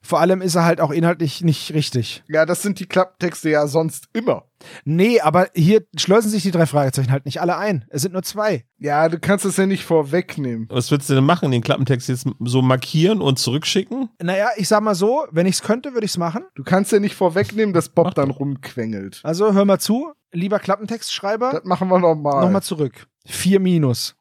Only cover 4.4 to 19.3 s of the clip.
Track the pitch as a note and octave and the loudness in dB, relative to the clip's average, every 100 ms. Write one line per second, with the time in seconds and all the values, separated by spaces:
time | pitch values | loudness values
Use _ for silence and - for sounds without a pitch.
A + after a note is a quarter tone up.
4.4 | _ _ - - - E3 G#3+ A#3 D3+ E3 | _ _ -20 -12 -2 2 4 4 4 2
5.4 | F#3 F3 D#3+ A3 - D3+ - G#3 G#3+ G#3+ | 0 2 4 4 2 -8 2 4 4 -2
6.4 | F3+ E3+ D#3+ D3 C3+ C3+ B2+ C3+ C#3+ C3 | -2 0 2 2 0 0 0 0 -2 -4
7.4 | E3+ E3+ G#3 E3 - D3 F#3 F3+ F3 G3+ | -2 -2 -2 -4 -4 -6 -4 -6 -8 -4
8.4 | G#3+ D3+ _ _ C#3+ D3 D#3+ E3 C#3+ G3 | -2 -2 _ _ -2 0 0 0 0 0
9.4 | G3 F#3 F#3+ G3 - E3 C#3+ E3+ - - | 0 0 0 0 2 0 2 -2 -2 -6
10.4 | C3+ A2+ A2 C3 B2 D3 - C3+ C#3 F3 | -6 -6 -4 -4 0 -2 2 2 4 2
11.4 | C#3+ B2 A#2 C#3 C3+ B2+ - B2+ C3+ - | 2 0 0 -2 0 -2 -2 -4 -6 -6
12.4 | A#2+ B2+ B2+ B2+ - D#3 F3 G#3+ C#3+ C3+ | -2 2 2 0 -2 0 2 2 0 0
13.4 | - C3+ - - - A#3 B3 _ E3+ F#3+ | -2 -4 -2 -4 -4 -6 -8 _ -4 -2
14.4 | G#3+ A3 F3+ G#3+ G#3+ F3+ G3+ C#4 C#4+ D#3+ | -2 -2 0 0 0 0 0 0 -2 0
15.4 | F#3 - - A3+ C#4+ B3 G#3+ F3 E3+ F#3 | 0 -2 -2 -4 -2 -6 -4 -4 -4 -6
16.4 | F#4+ - C3 F#3 G3+ G#3+ G3+ - F#3 E3+ | -12 -16 -2 0 2 2 2 0 0 0
17.4 | G3+ G#3 G#3+ E3+ - - E3+ D#3 C#3 C3+ | -2 -2 2 0 0 0 0 0 -2 -2
18.4 | C#3 C3+ - - A2 G#2 G2 - D3 | -6 -6 -10 -8 -6 -6 -10 -10 -6